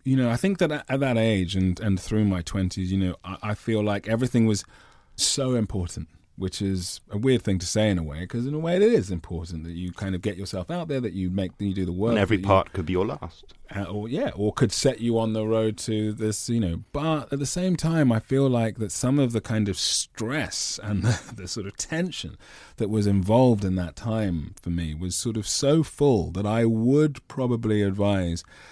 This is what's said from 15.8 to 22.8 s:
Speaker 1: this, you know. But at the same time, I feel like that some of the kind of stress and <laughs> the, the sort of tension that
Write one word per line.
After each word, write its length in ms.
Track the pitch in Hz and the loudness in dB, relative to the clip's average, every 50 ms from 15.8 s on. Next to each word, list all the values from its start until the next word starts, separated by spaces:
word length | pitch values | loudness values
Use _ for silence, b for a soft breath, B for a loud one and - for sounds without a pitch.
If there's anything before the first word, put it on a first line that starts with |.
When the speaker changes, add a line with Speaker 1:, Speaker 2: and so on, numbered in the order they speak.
| - - 110 107 107 107 | -4 -4 -2 0 0 -2
Speaker 1:
this, 360 | 104 110 110 110 104 - - - | -2 -2 -2 -2 -2 -2 -2 -2
you 120 | 120 117 | 0 0
know. 240 | 110 87 85 92 104 _ | 0 0 -2 -4 -6 _
But 400 | - 143 147 160 160 151 - - | -6 -4 0 0 0 -2 -2 -4
at 80 | 143 139 | -4 -4
the 60 | 143 | -4
same 280 | 131 - 175 180 185 180 | -4 -2 -2 0 0 0
time, 380 | - - 160 165 165 147 123 | 0 0 2 4 4 4 4
I 80 | 113 110 | 4 2
feel 280 | - - 131 135 139 135 | 2 0 2 2 4 4
like 300 | 127 120 113 110 98 - | 4 2 2 0 -2 -4
that 140 | 110 95 | -6 -6
some 260 | - - - 123 135 147 | -4 -2 0 2 4 4
of 140 | 139 120 | 4 2
the 80 | 117 110 | 2 -2
kind 280 | - - 113 110 104 101 | -2 0 0 0 0 0
of 80 | 92 | 0
stress 1040 | - - - - - - - - - 113 113 139 156 113 - - - - - - - - | -2 -2 -2 -2 -2 -4 -4 -6 -6 -6 -4 -2 -4 -4 -4 -6 -6 -6 -6 -6 -6 -4
and 180 | 107 107 95 | -2 -2 0
<laughs> 20 | - | 2
the, 300 | 113 104 - - - 117 | 0 0 0 -4 -14 -16
the 140 | 107 92 90 | -14 -10 -8
sort 180 | - 113 95 | -8 -8 -8
of 100 | 98 - | -8 -8
tension 600 | - - - 160 160 175 180 - - - 78 - - B B B B B B B | -10 -8 -6 -2 -2 -2 -2 -4 -8 -10 -12 -12 -14 B B B B B B B
that 140 | - | -4